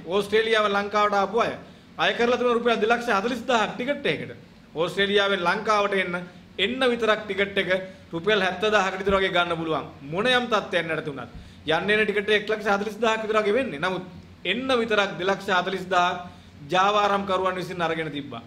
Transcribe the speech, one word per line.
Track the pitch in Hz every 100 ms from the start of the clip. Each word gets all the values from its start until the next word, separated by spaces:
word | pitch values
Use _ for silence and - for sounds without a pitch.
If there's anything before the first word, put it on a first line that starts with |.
ඕස්ට්‍රේලියාව | 160 190 202 214 226 220 208
ලංකාවට | 202 202 208 208 202
ආපු | 190 220
අය | 185 123 - - - -
අය | 170
කරලා | 214 240 240
තිබුණ | 247 233
රුපියල් | 240 220
දෙලක්ෂ | 208 233 247
හතළිස් | 202 220 254
දාහක් | - 240 196
ටිකට් | - 254 285 -
එකකට. | 135 120 - - - -
ඕස්ට්‍රේලියාවෙන් | 143 170 180 196 202 196 196
ලංකාවට | 175 196 214 208 202
එන්න, | 196 180 175 180 - - -
එන්න | 202 254
විතරක් | 262 233 220 208
ටිකට් | 208 190 196 196
එක | 175 185 190 - -
රුපියල් | 165 180 214
හැත්තදාහකට | 190 180 214 208 190 190
විතර | 196 196
වගේ | 190
ගන්න | 175 175 165
පුළුවන්. | 165 151 127 -
මොන | 139 165 233
යම් | 247 233
තත්ත්වයක් | 214 196 175 160
නැති | 156 151
වුණත්. | 131 120 - - -
යන්න | - 160 190
එන | 214
ටිකට් | 208 202 202
එක | 208
එක්ලක්ෂ | 208 214 214
හතළිස් | 196 208 208
දාහක් | 226 220
විතර | 214 220
වගේ | 202
වෙන්නේ. | 220 247 143
නමුත් | 175 185 185 - - -
එන්න | 175 214 262
විතරක් | 254 226 214 196 160
දෙලක්ෂ | 180 196 -
හතළිස් | 180 175 190 175
දාහක් | 185 175 190 - - - - 143
ජාවාරම්කරුවන් | 180 196 208 208 196 196 185 190 180
විසින් | 170 180
අරගෙන | 165 160 156
තිබ්බා. | 143 131 117